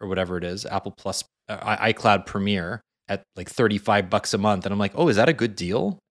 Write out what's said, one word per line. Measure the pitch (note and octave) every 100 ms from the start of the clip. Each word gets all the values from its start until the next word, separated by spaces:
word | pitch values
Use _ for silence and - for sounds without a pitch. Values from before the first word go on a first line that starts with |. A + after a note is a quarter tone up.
or | G2+
whatever | F#2 F2+ F2+
it |
is, | F2 F#2+ -
Apple | G2 G#2 -
Plus, | F#2+ - - _ -
uh, | G#2
i-, | G#2+ G#2 A2
iCloud | - A2+ G2 -
Premiere | G2+ G2 G2 E2+ A2+ - _ -
at, | G2+ - -
like, | F2+
thirty-five | - A2+ G2+ - G#2 F#2
bucks | G#2 -
a | G#2
month. | G#2 G2 F#2+
And |
I'm | G2+
like, | G2+ C3+
"Oh, | E3+
is |
that | G#2 C3+
a |
good | D3+ A#2+
deal?" | G2 F2 A2 F#3+ F#3 _